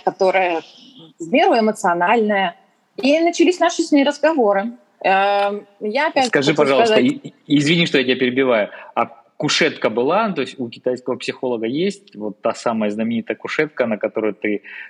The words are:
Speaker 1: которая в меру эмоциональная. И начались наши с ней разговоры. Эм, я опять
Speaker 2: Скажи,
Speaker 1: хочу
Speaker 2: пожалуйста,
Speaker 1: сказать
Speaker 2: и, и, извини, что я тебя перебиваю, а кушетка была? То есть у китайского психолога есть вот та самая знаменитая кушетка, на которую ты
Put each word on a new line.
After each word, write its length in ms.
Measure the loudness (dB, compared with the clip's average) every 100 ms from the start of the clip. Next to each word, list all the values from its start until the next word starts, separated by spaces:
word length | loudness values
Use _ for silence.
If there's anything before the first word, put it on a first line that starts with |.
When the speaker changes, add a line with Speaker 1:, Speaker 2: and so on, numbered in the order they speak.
| -2
Speaker 1:
которая 560 | 0 2 2 0 -2 -8 -20 -20 -20 -20 -16
в 120 | -2
меру 240 | 2 4 4
эмоциональная. 960 | 2 0 0 0 2 2 2 0 -2 -6 _ _ _ -4
И 220 | 0 2
начались 380 | 2 2 2 2
наши 240 | 0 -2
с 80 | 0
ней 120 | 2 2
разговоры. 600 | 0 0 2 2 2 -2 -8 _ -6
Эм, 640 | 0 2 2 2 0 -4 -12 -10
я 260 | -6 -2 -2
опять 160 | 0 0
Speaker 2:
Скажи, 240 | 0 0
Speaker 1:
хочу 60 | 2
Speaker 2:
пожалуйста, 360 | 2 4 4 4
Speaker 1:
сказать 100 | 2 0
Speaker 2:
и, 60 | -8 -14 0
и, 100 | 2
извини, 260 | 2 2 2
что 100 | 0
я 40 | 0
тебя 100 | 0
перебиваю, 520 | 0 0 2 2 0 -6 -10 -2
а 140 | -2 -4 _ -6
кушетка 520 | -2 0 0 0 -2
была? 420 | 0 0 0 0
То 80 | -4
есть 140 | -6 -8
у 100 | -10
китайского 480 | -6 -4 -4 -4 -8
психолога 500 | -6 -6 -4 -4 -4
есть 480 | -2 -4 -6 _ -12
вот 200 | -12 -6
та 120 | -6 -4
самая 360 | -4 -2 -2
знаменитая 460 | -2 -4 -4 -4 -8
кушетка, 500 | -6 -4 -4 -2 -2
на 100 | -2
которую 380 | -4 -2 -4 -2
ты 220 | -4 -4 -8 -18 -20